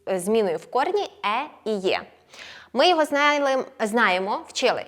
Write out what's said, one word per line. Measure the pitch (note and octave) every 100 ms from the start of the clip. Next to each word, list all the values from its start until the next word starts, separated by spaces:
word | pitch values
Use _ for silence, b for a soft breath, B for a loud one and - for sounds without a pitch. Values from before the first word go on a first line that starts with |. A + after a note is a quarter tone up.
| -
зміною | F#3+ F3+ A3+ G3 D#3+
в | -
корні | B3 D#4 G4+ F4+ - G3+
«е» | A3+ C#4 - G#3+
і | G#3
«є». | F#3 F#2 - _ _ B B B B
Ми | A#3 E4+
його | E4 D4
знали, | C#4+ D4 D4 C#4 C4 - -
знаємо, | A3 A#3 G#3+ F3+ F#3+ C4 -
вчили, | - A#3+ D3